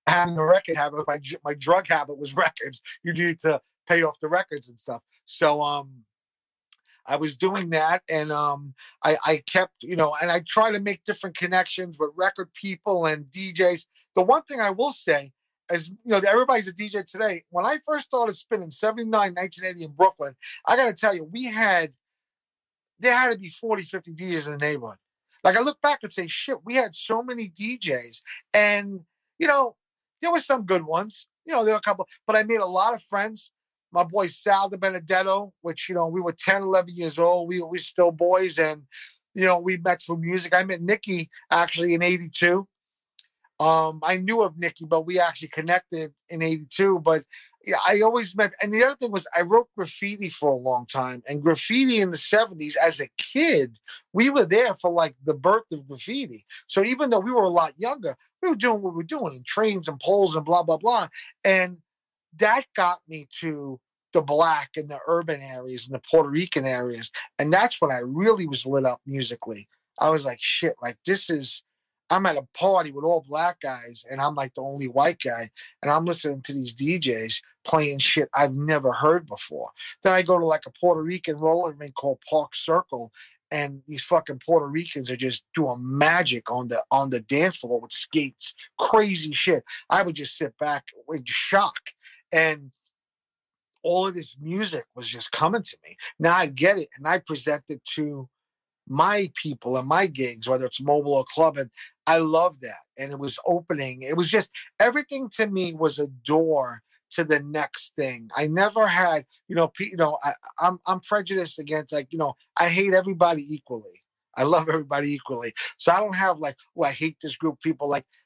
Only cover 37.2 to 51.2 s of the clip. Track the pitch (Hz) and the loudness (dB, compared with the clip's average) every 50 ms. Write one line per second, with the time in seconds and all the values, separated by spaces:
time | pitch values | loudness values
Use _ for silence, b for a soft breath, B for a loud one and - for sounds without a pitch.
37.2 | 170 175 180 180 170 170 180 180 170 160 175 160 151 - - - 180 170 165 151 | 4 4 4 2 0 -4 -4 -6 -6 -6 -8 -8 -8 -4 0 2 4 4 4 2
38.2 | 170 175 185 185 190 185 151 151 160 156 151 151 143 B B B B B B B | 2 4 4 4 2 0 0 0 0 0 0 -4 -10 B B B B B B B
39.2 | _ _ _ 202 185 185 180 175 175 185 185 175 170 185 175 170 - - 170 165 | _ _ _ 2 4 4 4 4 2 -2 -4 0 0 0 0 0 -2 -6 -6 -4
40.2 | 165 170 180 185 170 170 180 180 185 190 185 170 170 185 214 220 - 208 190 175 | -4 -2 -4 -4 0 2 2 2 2 0 -4 -4 0 0 0 0 0 -4 -4 -4
41.2 | 160 b b b b b 170 170 170 170 - 160 170 175 170 170 175 175 180 175 | -4 b b b b b 2 2 4 2 0 0 2 2 2 2 2 2 2 0
42.2 | 170 160 - - 180 175 175 190 196 - _ _ _ _ _ _ _ _ _ - | -2 -8 -2 2 2 4 4 2 0 -6 _ _ _ _ _ _ _ _ _ -20
43.2 | - _ _ _ _ _ _ - 151 160 160 160 160 160 160 156 156 165 185 185 | -20 _ _ _ _ _ _ 2 4 4 4 4 2 0 -2 -4 -2 -2 0 0
44.2 | 185 196 226 233 214 185 156 165 170 165 - - 170 151 165 165 160 170 180 180 | 0 0 2 2 2 2 0 -4 -6 -6 -6 -8 -4 0 0 0 0 0 0 2
45.2 | 175 170 156 - 165 147 - 156 160 165 175 180 - _ 175 160 160 151 - _ | 2 2 0 -4 -10 -8 -8 -6 0 0 0 0 0 _ -8 -8 -8 -8 -12 _
46.2 | _ _ 175 160 160 160 160 156 151 131 - - 196 196 190 175 156 165 160 156 | _ _ -6 -2 -2 0 0 -2 -4 -6 0 2 2 4 2 2 2 2 2 2
47.2 | - B B B B B B B _ - 185 - - - 208 202 214 226 233 247 | 0 B B B B B B B _ -4 -2 0 2 2 4 4 4 4 4 2
48.2 | 220 180 180 202 214 196 - - 202 208 208 220 247 262 285 - 247 233 202 190 | -2 -2 0 0 0 0 -2 -4 -4 -2 2 4 4 4 2 0 -4 -4 -4 -4
49.2 | - - - 170 175 170 208 233 240 - _ 214 180 160 - - 202 202 208 202 | -6 -2 -2 -2 2 4 4 4 4 2 _ -8 -8 -8 -8 -8 -10 -10 -8 -8
50.2 | 202 170 - - 147 147 139 127 123 131 127 127 123 - - 135 127 127 127 123 | -10 -10 -6 -2 0 0 0 2 0 0 0 0 -2 -4 -4 -4 -4 -4 -6 -8